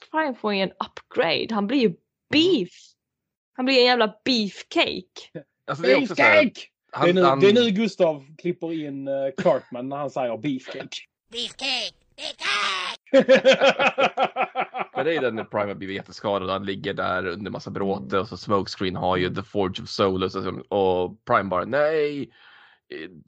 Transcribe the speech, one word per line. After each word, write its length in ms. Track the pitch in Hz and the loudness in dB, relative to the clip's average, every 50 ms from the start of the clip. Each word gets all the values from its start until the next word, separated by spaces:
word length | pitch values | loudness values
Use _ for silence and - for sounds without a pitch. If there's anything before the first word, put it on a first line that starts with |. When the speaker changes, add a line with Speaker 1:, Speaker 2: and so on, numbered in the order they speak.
| - - | -18 -6
Speaker 1:
Prime 240 | - 311 311 277 233 | -4 -2 -2 -2 -4
får 200 | - - 208 202 | -4 -2 -2 0
ju 60 | 190 | 0
en 120 | 190 - | -2 -2
upgrade. 840 | - - - - _ - - _ - 233 262 165 147 - - - 226 | -4 -8 -10 -10 _ -20 -20 _ -2 0 0 2 0 0 -2 -2 -2
Han 120 | 202 202 | -4 -2
blir 120 | 202 269 285 | 0 0 2
ju 100 | 226 185 165 - _ _ _ _ _ - | 2 2 0 -2 _ _ _ _ _ 0
beef! 400 | 262 302 330 381 349 233 175 - _ - - - _ _ _ _ _ _ _ _ _ _ _ _ - | 2 2 4 4 2 0 -2 -4 _ -20 -20 -20 _ _ _ _ _ _ _ _ _ _ _ _ -8
Han 80 | - 254 | -4 0
blir 140 | 269 269 247 | 2 4 6
en 60 | 240 | 6
jävla 300 | 247 247 240 214 208 - _ - | 6 6 4 2 0 0 _ -2
beefcake. 1200 | 269 254 226 208 185 - - - _ - 339 294 - - 180 - _ _ - - - - 156 - _ _ _ - | 0 0 0 0 -2 -6 -12 -16 _ 0 0 0 0 -2 -8 -10 _ _ -20 -20 -18 -18 -20 -20 _ _ _ -10
Speaker 2:
Alltså, 160 | - - 139 | -10 -8 0
det 100 | - - | 4 4
är 100 | - - | 4 4
också 120 | 269 - 339 | 4 0 0
så 80 | - | 2
här, 200 | 339 - - 311 | 4 6 6 6
Speaker 3:
Beefcake! 240 | 302 214 - - - _ _ _ _ _ | 4 4 0 -6 -20 _ _ _ _ _
Speaker 2:
han, 120 | - - 147 | -4 0 2
Speaker 3:
Det 60 | 175 | 4
är 40 | 180 | 4
nu, 80 | 185 | 6
Speaker 2:
han 180 | 175 135 135 139 | 6 4 6 6
Speaker 3:
det 100 | 190 202 | 6 6
är 40 | 214 247 240 | 6 6 4
nu 60 | 226 | 4
Gustav 540 | 185 214 226 202 - - 180 160 151 139 135 143 156 - | 2 2 0 -2 2 2 2 2 2 -2 -10 -20 -20 -6
klipper 340 | - 175 170 - 170 165 | -6 -6 -4 -4 -6 -8
in, 360 | 165 160 151 143 139 139 139 139 | -6 -6 -6 -8 -8 -8 -6 -6
eh, 60 | 135 135 135 139 135 | -4 -4 -4 -4 -4
Cartman 520 | - - 175 160 156 - - 131 123 127 135 | 0 2 2 2 2 -2 -8 -12 -10 -8 -8
när 80 | 139 | -6
han 140 | 143 147 135 | -6 -8 -6
säger 260 | - 147 127 120 113 | -4 -4 -4 -4 -4
beefcake. 520 | 110 123 151 135 131 - - - 135 - - - - - _ _ _ _ _ | -4 -4 -4 -4 -4 -8 -12 -14 -12 -12 -14 -14 -16 -16 _ _ _ _ _
Speaker 4:
Beefcake! 640 | 220 240 226 208 - - 262 277 254 240 208 175 _ _ _ _ _ | -10 -10 -10 -10 -10 -8 -6 -6 -6 -6 -8 -10 _ _ _ _ _
Beefcake! 300 | - 294 - - - 320 392 403 415 403 403 381 - - - - - _ - | -14 -14 -14 -12 -8 -6 -4 -4 -2 -4 -4 -4 -6 -6 -8 -10 -12 _ 2
Speaker 3:
<laughs> 1800 | 269 269 - 247 262 - - 262 254 - 269 262 - - 277 - - - 269 - - 269 254 - - 262 220 - - 262 196 - - 247 - - - | 2 2 6 6 6 6 8 4 4 6 4 2 4 4 0 0 2 2 0 0 0 0 -2 -2 0 -4 -4 -4 -4 -6 -6 -6 -6 -10 -10 -8 -6
Speaker 2:
Men 80 | - 135 | -4 -2
det 100 | 160 165 | 0 0
är 40 | 147 | 0
den 160 | 131 120 110 | 0 -2 -2
när 80 | 110 101 | -4 -8
Prime 220 | - - 107 101 | -4 -2 -2 -2
har 80 | 101 95 | -2 -4
blivit 220 | 85 98 95 98 | -8 -8 -8 -8
jätteskadad 460 | 95 - - - - - 107 101 95 | -8 -10 -12 -14 -6 -2 -2 0 0
och 80 | 92 92 | 0 -2
han 140 | 95 98 101 | -4 -2 -2
ligger 280 | 98 98 101 98 98 95 | -4 -6 -4 -4 -6 -4
där 320 | 90 95 92 92 92 92 | -2 -2 -2 -2 -2 -2
under 240 | 90 87 101 101 92 | -4 -6 -6 -8 -8
massa 200 | 98 92 - 98 | -10 -10 -10 -10
bråte 340 | 98 98 98 98 98 98 65 - 98 | -6 -4 -2 -2 -2 -4 -4 -2 -2
Speaker 3:
Mm. 40 | 95 | -2
Speaker 2:
och 80 | 95 - | -2 -2
så 80 | 90 | -8
Smokescreen 600 | - - - 104 98 92 - - - 98 92 87 | -12 -2 0 0 0 0 -2 -6 -6 -4 -4 -4
har 200 | 90 90 90 92 | -2 -2 0 0
ju 60 | 90 90 | 0 0
Speaker 3:
Mm. 80 | 92 87 | -2 -2
Speaker 2:
The 80 | 95 | -6
Forge 400 | 98 - - 104 95 92 95 - | -10 -6 -4 -2 -2 -2 -4 -8
of 60 | - - | -12 -10
Souls 460 | - - 104 98 92 92 95 92 98 | -2 0 0 0 2 0 -2 -4 -4
och, 380 | 95 92 92 - - - - | -6 -6 -6 -8 -8 -8 -4
och 520 | 95 101 95 92 90 90 90 90 98 _ _ | 0 0 2 2 2 0 -2 -4 -6 _ _
Prime 200 | - 120 107 98 95 | 0 0 0 2 0
bara, 160 | 92 90 92 | -2 -2 -2
"Nej, 580 | 104 127 147 147 156 160 156 147 147 147 143 127 - _ _ - - - - - _ _ _ _ - - | -2 -2 0 0 0 0 0 -2 -2 -4 -6 -10 -12 _ _ -20 -20 -20 -20 -20 _ _ _ _ -16 -14
eh, 160 | 76 80 92 90 73 _ | -14 -14 -14 -16 -20 _